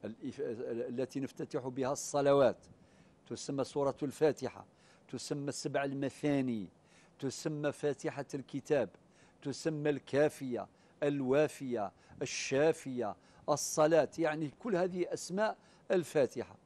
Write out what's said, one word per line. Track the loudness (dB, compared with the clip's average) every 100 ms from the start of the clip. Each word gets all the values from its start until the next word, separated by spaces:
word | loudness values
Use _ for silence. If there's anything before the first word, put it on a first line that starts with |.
الإف-، | -10 -10 -12 -6
التي | -6 -6 -6 -6 -6 -4 -4 -4
نفتتح | -6 -8 -6 -4 -4
بها | -4 -2
الصلوات | -2 -2 2 6 8 6 4 -10 -20 -20 -20 -20 _ -14
تسمى | -12 -6 -4
سورة | -2 0 -2 -2
الفاتحة، | -6 2 2 2 -6 -8 -20 _ _ -20 _
تسمى | -10 -6 -4 -4
السبع | -6 -4 -2
المثاني، | -2 -2 -4 -2 0 2 2 -2 -6 -12 _ -20 -20 _
تسمى | -8 -4 -4 -2 -2
فاتحة | -2 -2 -2 -4 -6 -8
الكتاب، | -8 -6 -8 0 2 2 -4 _ _ -20 _
تسمى | -8 -4 -2 0 0
الكافية، | 0 0 4 4 2 -6 -6 -6 _ _ _
الوافية، | 0 0 4 4 4 0 -4 -2 -2 -8 _ -8
الشافية، | -6 -4 0 4 4 2 -4 -4 -4 -4 _ -14 -2
الصلاة، | -2 0 4 6 6 4 0
يعني | -2 0 -4 -6
كل | -2 0
هذه | 0 -2 -4
أسماء | -4 -6 -2 -2 -2 _ -20 _
الفاتحة. | 0 2 2 2 0 -10 -12